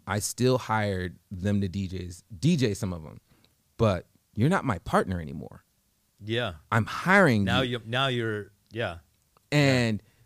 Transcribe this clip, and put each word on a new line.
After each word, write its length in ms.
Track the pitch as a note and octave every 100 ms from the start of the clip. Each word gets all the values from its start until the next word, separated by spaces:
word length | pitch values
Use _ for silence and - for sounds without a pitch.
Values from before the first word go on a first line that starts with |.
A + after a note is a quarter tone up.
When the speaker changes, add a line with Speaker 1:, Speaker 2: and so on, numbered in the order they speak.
| -
Speaker 1:
I 120 | G#2
still 380 | - - B2+ B2
hired 600 | - A2 G#2 F#2 F2+ - _
them 300 | F#2 G2 G#2
to 60 | G2
D 200 | F#2 F#2+
Js, 360 | F#2 F2+ E2+ _ G2+
D 160 | D3+ E3+
J 180 | A#2+
some 200 | G2 F#2+
of 100 | E2+
them. 160 | D2+ G#1+ - _ _ _ _ -
But 280 | A2 F2+ - _ _ G2+
"You're 140 | C3
not 160 | F#3+ C3+
my 140 | F2+
partner 400 | - F3 - F2+
anymore. 420 | D2 D2+ A#1+ - _ _ _ _ _ _ G#2
Speaker 2:
Yeah. 280 | A#2 A2+ D#2+ -
Speaker 1:
I'm 140 | A2+ G2
hiring 580 | - E3+ G3+ E3+ A2
Speaker 2:
Now 180 | G2+ B2
Speaker 1:
you." 180 | C3 A#2+
Speaker 2:
you, 20 | A2
now 220 | B2 C3+
you're, 440 | A#2+ A2+ G#2+ G2+ _ _
yeah. 260 | A2+ G#2 F2 - _ _ _ _
Speaker 1:
And 500 | D3 C#3 B2+ A#2 G#2 - _